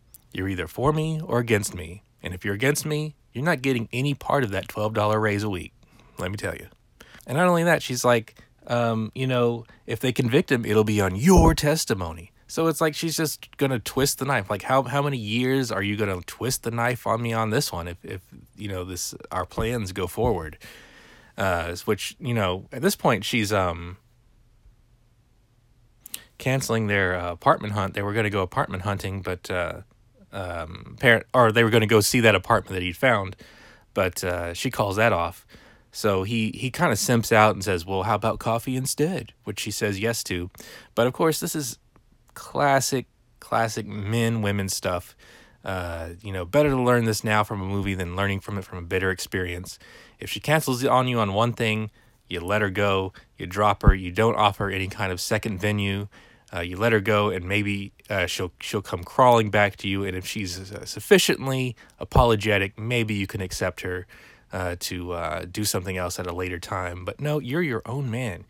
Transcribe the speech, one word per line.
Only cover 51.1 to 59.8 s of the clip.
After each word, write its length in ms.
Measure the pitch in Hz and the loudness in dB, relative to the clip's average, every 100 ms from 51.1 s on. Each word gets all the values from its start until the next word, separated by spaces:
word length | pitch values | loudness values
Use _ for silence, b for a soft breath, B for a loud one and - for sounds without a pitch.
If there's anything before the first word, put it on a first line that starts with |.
| 120 | 2
on 160 | 104 | 0
one 180 | 98 117 | 2 0
thing, 380 | 107 117 110 107 b b b - | 0 -2 -2 -4 b b b -12
you 120 | 87 | -8
let 220 | 90 104 | -2 0
her 80 | 104 | 0
go, 420 | 95 101 95 95 - B - | 0 2 2 -2 -8 B -14
you 100 | 90 | -8
drop 360 | 95 104 101 | 2 2 4
her, 120 | - | 6
you 180 | 95 90 | 4 2
don't 240 | 92 113 - | 2 2 4
offer 340 | 104 101 101 | 2 2 -2
any 180 | 98 95 | -2 -4
kind 220 | 101 98 | -4 -4
of 100 | 90 | -2
second 380 | - 110 113 95 | -2 -2 -2 -2
venue. 480 | 107 104 101 98 101 B B B B | 0 0 0 -2 -6 B B B B
Uh, 60 | 90 | -8
you 160 | 87 90 | -6 0
let 160 | 113 | 2
her 80 | 110 | 4
go, 280 | 98 104 104 | 4 2 2
and 160 | 95 | -2
maybe, 480 | 87 104 104 101 98 _ - | -2 -2 0 -4 -8 _ -6
uh, 180 | 101 87 | -2 -2
she'll, 260 | - 90 - | -2 -6 -8
she'll 220 | - 107 | -6 -6
come 220 | - 87 | -4 -8
crawling 460 | 85 - 127 117 104 | -4 6 8 8 6
back 260 | 104 101 | 4 2
to 120 | - | 0